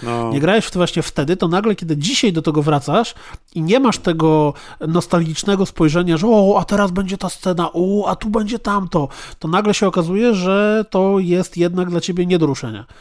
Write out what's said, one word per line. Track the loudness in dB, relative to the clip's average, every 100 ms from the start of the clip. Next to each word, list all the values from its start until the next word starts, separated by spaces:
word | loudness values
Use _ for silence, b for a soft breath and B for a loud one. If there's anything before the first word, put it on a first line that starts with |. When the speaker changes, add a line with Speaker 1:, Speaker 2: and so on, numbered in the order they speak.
Speaker 1:
No. | -6 -4 -2
Speaker 2:
nie | 0
grałeś | 2 2
w | 0
to | -2
właśnie | -2 -2
wtedy, | -4 -4 -2 0
to | 0
nagle, | 0 0
kiedy | -2 -2 -2
dzisiaj | -2 0 0
do | 0
tego | 0 0
wracasz | 2 0 2 0 0 -6 B B _
i | -6
nie | 0 2
masz | 2 0
tego | -2 2 2 4 2 -2 B B -2
nostalgicznego | -2 0 0 0 -4 -2 0 0
spojrzenia, | 2 2 2 0 0
że | 4
o, | 4 4 2
a |
teraz | 2 0 0
będzie | 0 -4 -4
ta | -8
scena, | -6 -4 -2 -2
o, | -2 0 0 0
a | -4
tu | -2
będzie | -2 -2 -6
tamto, | -2 -2 0 -2 -2 B B B
to | -2
nagle | 0 0
się | 2 2
okazuje, | 0 0 2 2
że | 2 2 2 2 0 0
to | 0 2 2
jest | 2 0 0 0
jednak | 0 0 -2
dla | -2
ciebie | -2 -2 2
nie | 2
do | 2
ruszenia. | 0 -6 -10 -14 B